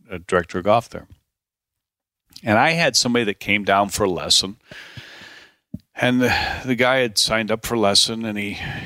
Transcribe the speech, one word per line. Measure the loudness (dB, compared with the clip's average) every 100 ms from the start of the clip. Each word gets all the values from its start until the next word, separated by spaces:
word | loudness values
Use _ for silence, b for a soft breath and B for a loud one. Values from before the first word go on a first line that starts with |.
| -16
a | -16
director | -2 -2 -2 -4
of |
golf | 2 2 0
there. | -16 -18 -20 _ _ _ _ _ _ _ _ _ _ _ -10
And | 0 2
I | 4
had | 2 2
somebody | 2 2 2
that | 0 -2
came | -2 0
down | 4 2 2
for | 0
a | 0
lesson, | 0 2 0 0 -10 B B B B B B B B B B _ -18 _
and | -4 0 2
the, | 2 0 B B -4
the |
guy | 0 2 2
had | 0 0
signed | 0 0 0
up | -4
for | -2
a | 2
lesson, | 4 4 2 -2 -6
and | -6
he | -6 -8 B B